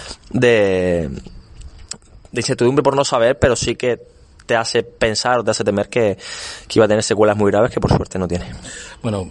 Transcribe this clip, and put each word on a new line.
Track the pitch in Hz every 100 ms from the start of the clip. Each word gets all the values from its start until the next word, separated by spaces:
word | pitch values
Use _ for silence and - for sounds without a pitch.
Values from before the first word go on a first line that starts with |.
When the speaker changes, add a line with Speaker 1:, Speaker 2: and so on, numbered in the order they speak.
| - - -
Speaker 1:
de, | - 123 113 98 92 90 85 76 67 - - - - - - - - _ - -
de | 123
incertidumbre | 113 127 120 143
por | 139 135
no |
saber, | 139 127 117 135
pero | 143
sí | 113 - 113
que | 123 113 - - - - -
te | 117
hace | 117 117
pensar | 117 - 117 107 123 123
o |
te | 107
hace | 110
temer | 107 101 101
que, | 123 107 95 - - - - -
que | 110
iba |
a | 107
tener | 107
secuelas | - 104 107
muy | 104 101
graves | 101 123
que | -
por | 98
suerte | - - 92
no | 90
tiene. | 87 - - - - - -
Speaker 2:
Bueno, | 117 101 85